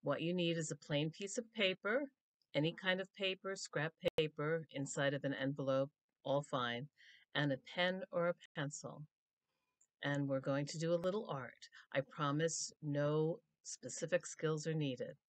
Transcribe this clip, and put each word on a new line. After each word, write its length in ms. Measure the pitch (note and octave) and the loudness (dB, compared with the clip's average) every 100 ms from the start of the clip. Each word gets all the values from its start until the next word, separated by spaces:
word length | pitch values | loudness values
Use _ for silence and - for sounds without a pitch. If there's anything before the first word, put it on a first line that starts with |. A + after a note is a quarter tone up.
What 180 | C#3+ C#3 | 0 0
you 100 | D#3+ | 2
need 260 | F3+ E3+ E3 | 2 2 2
is 120 | D#3+ | -2
a 60 | D#3 | -6
plain 340 | - D3 D#3 | -2 0 0
piece 300 | - G3 - | -2 -6 -6
of 120 | A#3 - | -6 0
paper, 480 | G3 F#3 G3+ A#3+ C#4 _ _ _ _ | 0 2 0 0 0 _ _ _ _
any 180 | D3 D#3 | 0 0
kind 300 | E3+ F#3+ F#3 | 0 0 0
of 140 | F#3+ - | 0 -2
paper, 400 | F#3+ F#3+ F#3+ F#3+ | -2 -2 -4 -6
scrap 380 | - E3 D#3 _ E3+ - | -4 -2 -4 _ -2 2
paper, 520 | D#3 D3 D3+ E3 D#3 | 0 0 0 0 -2
inside 420 | C#3 C#3 - C#3 C#3 | -6 -4 0 0 2
of 80 | |
an 100 | F3 | -2
envelope, 560 | A2+ C3+ D3 C3+ C3+ C#3 _ _ _ | 0 -2 0 0 2 0 _ _ _
all 200 | C3+ C#3 | 0 0
fine, 440 | C#3+ C#3 A#2+ A#2 C#3+ _ - - _ | 0 -2 0 -2 -6 _ -20 -20 _
and 180 | C#3+ C#3+ | 0 2
a 60 | C3+ - | 0 -4
pen 300 | - F3+ F#3 - | 0 2 2 -4
or 180 | F3+ E3+ | 0 0
a 60 | F3 - - | 0 -6 -4
pencil. 460 | D3 - C3 - D3+ _ _ _ _ _ _ _ _ _ | -4 -4 -10 -12 -14 _ _ _ _ _ _ _ _ _
And 260 | C#3+ C#3+ C#3 | -2 0 2
we're 100 | C3+ | 0
going 280 | C3+ C#3 C#3+ | 0 0 0
to 100 | D#3+ | -2
do 160 | E3 | 2
a 100 | E3+ | 2
little 220 | F3+ G3+ A3 | 2 -2 -2
art. 400 | C#3+ A#2+ - - - - C#3 | -6 -6 -12 -20 -20 -4 -4
I 60 | |
promise 720 | C3+ - C#3+ D3 E3 D#3 - - | -2 -2 0 2 2 0 -6 -6
no 560 | D3+ C#3+ D3 D#3 D#3 E3+ _ _ | -2 2 2 4 2 0 _ _
specific 640 | - - B2 - D#3+ F3 - | -14 -12 -10 -6 0 0 0
skills 400 | - D#3 D#3 D#3 | -4 -2 0 0
are 80 | D#3+ | 0
needed. 400 | D3 B2 - D#3 | 0 -2 -6 -10